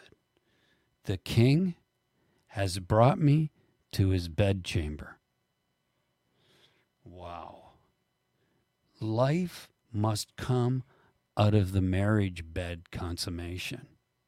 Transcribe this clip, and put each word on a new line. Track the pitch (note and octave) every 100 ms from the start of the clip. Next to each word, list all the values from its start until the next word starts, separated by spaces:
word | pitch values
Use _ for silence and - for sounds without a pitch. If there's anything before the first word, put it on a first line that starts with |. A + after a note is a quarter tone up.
| - _ _ _ _ _ _ _ _ _ -
"The | G2
king | - - A#2+ D3+ F#3 E3+ _ _ _ _ _ _ _
has | - F2+ F#2
brought | F2 A2 A#2+ D#3+
me | D3+ D3 D#3 - _ _ _
to | - F#2+
his | F#2+ E2+
bedchamber." | D#2+ G2+ F#2+ F2 F2+ D2+ D2+ - - _ _ _ _ _ _ _ _ _ _ _ _ _ _ _ _ _ _ -
Wow. | F2+ F2 E2+ E2 F2 - _ _ _ _ _ _ _ _ _ _ _ _ _
Life | G#2+ A2 C3 D#3+ F3+ - - _ _
must | G2+ A2 G#2 - -
come | - B2+ B2 B2+ - _ _ _ _ -
out | G#2 G#2+
of | F#2
the | G2
marriage | F#2 F#2 G2+ G#2+ G2 F2 E2
bed | E2 F2 F2 E2+
consummation. | - F2+ E2+ - E2+ F2 F2+ - - - _ _ _